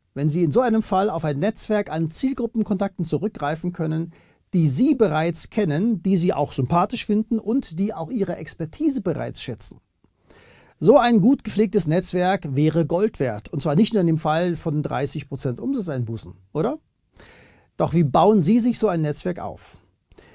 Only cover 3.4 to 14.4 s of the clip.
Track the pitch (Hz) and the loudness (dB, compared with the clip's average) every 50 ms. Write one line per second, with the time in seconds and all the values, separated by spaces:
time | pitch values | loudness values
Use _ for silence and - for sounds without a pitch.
3.4 | 151 143 156 160 - 180 175 - 160 160 156 160 165 175 - - _ _ _ _ | -4 -4 -4 -4 -6 -6 -6 -4 -4 -4 -2 -4 -4 -6 -10 -18 _ _ _ _
4.4 | _ _ - 185 160 151 127 147 247 294 294 262 226 185 151 151 160 175 165 - | _ _ 0 2 2 2 4 4 4 2 4 4 2 2 2 2 0 0 -2 -2
5.4 | - - - - 208 170 143 156 196 240 226 175 - 190 196 180 160 180 - 135 | -6 -4 -2 -2 0 0 0 0 0 0 -2 0 0 0 2 2 2 2 0 0
6.4 | 147 135 - - 131 - 170 175 180 - - 226 - - 214 208 220 - 233 220 | -2 -2 -2 -2 0 2 2 2 2 0 -2 -6 -4 -2 -2 -2 0 -2 -4 -4
7.4 | - 196 233 277 285 - 165 156 196 208 208 - 165 151 247 233 190 170 170 - | -2 -2 -2 -2 -2 -4 -4 -4 -4 -4 -4 -6 -8 -6 -4 -4 -2 -4 -4 -6
8.4 | - - - - 165 156 - - 302 320 269 262 185 185 143 - 120 123 117 - | -10 -12 -8 -8 -8 -10 -6 -2 -2 -2 -2 0 -2 -2 -4 -2 -4 -6 -8 -8
9.4 | - - 117 - - - - - _ _ _ _ _ _ _ _ _ _ - - | -8 -8 -8 -8 -10 -12 -12 -14 _ _ _ _ _ _ _ _ _ _ -20 -20
10.4 | - - - - _ _ _ _ - 165 254 294 233 240 240 220 170 226 277 - | -20 -20 -20 -20 _ _ _ _ 4 6 6 8 6 6 4 6 6 4 4 2
11.4 | - 214 - 190 220 196 - 208 170 147 156 180 180 - - 180 180 185 196 190 | 0 -2 0 0 0 2 2 2 2 2 2 0 0 0 0 0 2 2 0 0
12.4 | - 156 135 135 151 156 151 170 165 135 160 175 208 226 - - 143 127 107 107 | -2 -2 0 2 2 4 4 2 0 0 0 0 0 0 0 -2 -2 -2 -2 -6
13.4 | - - - 147 - 165 147 160 226 202 226 208 175 170 160 160 - 160 151 160 | -8 -10 -8 -4 -2 0 2 4 2 4 2 2 2 2 2 2 0 0 0 0